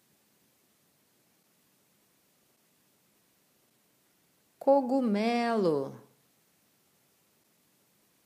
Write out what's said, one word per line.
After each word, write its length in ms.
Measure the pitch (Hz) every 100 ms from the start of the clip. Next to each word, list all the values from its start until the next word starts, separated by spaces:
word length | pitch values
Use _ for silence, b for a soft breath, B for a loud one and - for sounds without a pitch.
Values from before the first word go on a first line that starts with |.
| _ _ _ _ _ _ _ _ _ _ _ _ _ _ _ _ _ _ _ _ _ _ _ _ _ _ _ _ _ _ _ _ _ _ _ _ _ _ _ _ _ _ _ _ _ -
Cogumelo. 1400 | - 277 254 269 247 202 226 240 233 226 180 147 135 135 - _ _ _ _ _ _ _ _ _ _ _ _ _ _ _ _ _ _ _ _ _